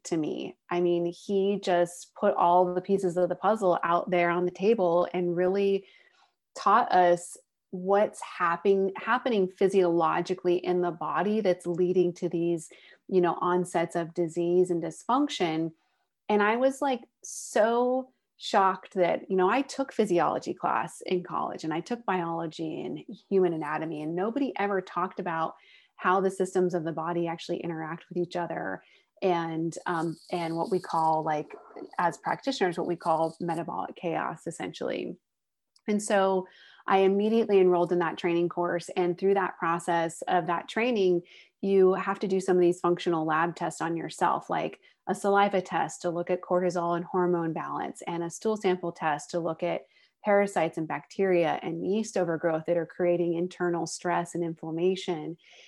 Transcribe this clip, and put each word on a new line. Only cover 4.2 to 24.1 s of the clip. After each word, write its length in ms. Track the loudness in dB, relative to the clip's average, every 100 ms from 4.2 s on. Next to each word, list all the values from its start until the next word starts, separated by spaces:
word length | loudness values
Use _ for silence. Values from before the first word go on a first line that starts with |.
| 2
on 160 | 2 -2
the 60 |
table 560 | 0 0 2 4 2 0
and 220 | 0 -2 0
really 500 | 0 2 2 0 -4 _ _ _ _ _ _
taught 380 | -2 4 4 6
us 460 | 6 6 4 0 -18 _ _ _
what's 500 | -6 2 2 2 -2
happen-, 680 | -14 -4 -2 2 2 4 2 -2
happening 500 | -2 -2 2 0 0
physiologically 1080 | 2 4 4 4 4 2 0 -2 -2 0 0
in 240 | 0 0
the 100 | 0
body 480 | -4 -4 -2 0 2
that's 260 | 2 0 -2
leading 460 | 0 2 4 2
to 140 | -2 -4
these, 420 | 0 0 -2 -6 -20 -20 -20 0
you 140 | 2
know, 160 | 2 2
onsets 560 | 0 0 0 -2 -2 -4
of 180 | -4
disease 580 | -4 -2 -2 2 2 2
and 120 | 0
dysfunction. 880 | -4 -8 -2 0 0 0 -2 0 -4 -6 _ _ _ _ -2
And 160 | 2
I 140 | 2 2
was, 240 | 0 0
like, 200 | -2 -4 -8 _
so 840 | -16 -14 -2 2 4 2 2 0 -4 _ _ _
shocked 580 | -2 2 2 0 -6 0
that, 340 | 2 0 0
you 80 | 2
know, 120 | 2
I 120 | 2
took 300 | -2 -6 -4
physiology 600 | -2 2 2 2 0 -6
class 480 | -4 -2 -2 -4 -10 -4
in 180 | -4
college 400 | -2 -6 -6 -6
and 100 | -6
I 60 | -6
took 240 | -6 -6 -2
biology 800 | -2 -2 -4 -6 -6 -8 -6
and 160 | -8 -10 -12 -18 _
human 240 | 4 4
anatomy, 480 | 2 -4 -4 -4 -6
and 140 | -6